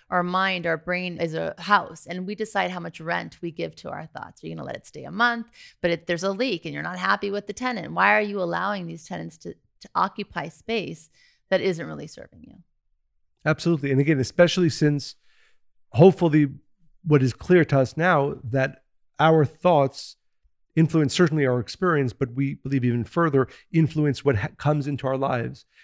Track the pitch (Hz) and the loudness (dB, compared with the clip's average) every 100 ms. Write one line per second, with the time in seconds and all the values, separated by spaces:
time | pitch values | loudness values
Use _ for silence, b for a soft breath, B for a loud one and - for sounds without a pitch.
0 | b 180 175 185 190 185 170 160 165 180 | b -2 0 0 0 -2 -4 -4 -4 -6
1 | 180 170 170 160 165 - 170 202 - 165 | -6 -6 -4 -4 -6 -8 2 2 2 -14
2 | - 180 185 214 214 202 180 180 170 - | -12 -10 -8 -8 -6 -2 -4 -6 -12 -12
3 | 165 175 165 - 170 165 165 160 - 147 | -6 -6 -6 -10 -10 -8 -10 -10 -14 -14
4 | 160 - - - 160 160 135 - - - | -14 -16 -18 -16 -14 -12 -10 -12 -14 -16
5 | - 190 240 233 226 B B B 175 165 | -14 -2 -2 -2 -10 B B B -2 -2
6 | - 170 190 190 262 170 160 147 160 180 | -4 -2 -2 -2 -4 -4 -8 -10 -10 -6
7 | 185 202 202 202 202 202 254 226 - 170 | -2 0 -2 -6 -8 -8 -6 -6 -6 2
8 | 196 214 208 202 175 170 190 202 170 165 | 4 4 2 -2 -2 -2 -2 -4 -8 -12
9 | - 175 165 - 175 - _ _ - 175 | -12 -10 -10 -14 -16 -16 _ _ -8 -2
10 | 190 - 196 175 156 - - 226 170 165 | -2 -4 -10 -8 -10 -12 -6 -6 -4 -10
11 | - b b b - 190 190 165 156 147 | -16 b b b -2 0 0 -2 -6 -10
12 | 147 - - - - - _ _ _ _ | -14 -18 -20 -20 -20 -20 _ _ _ _
13 | _ _ _ _ 156 156 170 160 139 131 | _ _ _ _ -4 0 0 0 2 2
14 | 143 139 127 - 175 190 170 - 151 147 | 4 2 0 4 4 4 0 2 0 0
15 | - - _ _ _ _ _ _ _ 110 | -6 -16 _ _ _ _ _ _ _ 8
16 | 190 - 170 151 143 - _ _ _ _ | 8 8 4 4 2 -2 _ _ _ _
17 | 175 147 131 - - 180 151 139 127 156 | 2 4 4 -2 2 4 4 2 0 0
18 | 180 156 143 143 110 131 135 - _ _ | 2 2 0 -4 -6 -2 -2 -4 _ _
19 | _ - 156 160 143 - 180 156 139 - | _ 0 4 4 2 2 2 4 2 -2
20 | - - _ _ _ _ _ 160 160 160 | -18 -20 _ _ _ _ _ 2 4 4
21 | 143 - 170 151 131 123 - - 185 151 | 2 4 2 4 2 0 -4 -2 0 2
22 | 127 - 123 123 139 - 139 135 123 120 | 0 -2 -6 -2 -4 -4 -4 0 0 0
23 | 104 175 165 135 127 B B 165 156 156 | -2 0 2 2 0 B B 2 2 2
24 | 147 127 139 107 151 - 143 151 139 139 | 0 0 0 0 -2 -4 -2 0 -2 -4
25 | 131 135 135 123 123 135 _ b | -4 -2 -2 -2 -4 -10 _ b